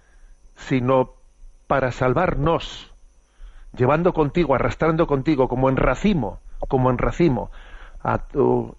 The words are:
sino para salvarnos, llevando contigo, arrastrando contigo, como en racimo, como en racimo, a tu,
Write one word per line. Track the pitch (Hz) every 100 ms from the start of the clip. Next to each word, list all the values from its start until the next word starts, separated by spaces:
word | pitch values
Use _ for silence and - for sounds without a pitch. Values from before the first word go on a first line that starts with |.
| _ - - - - -
sino | - 131 123 135 123 - - _ - - -
para | 139 127
salvarnos, | - 127 127 185 131 151 160 - - - - - _ _ - - - - -
llevando | 123 151 180
contigo, | 160 143 175 151
arrastrando | 127 123 - 160 165 165
contigo, | 139 131 139 123
como | 123 131
en | 131
racimo, | 131 127 202 180 101 92 - - -
como | 135 127
en | 123
racimo, | 120 - 170 120 95 - - - - -
a | - 113
tu, | - 151 123 123 117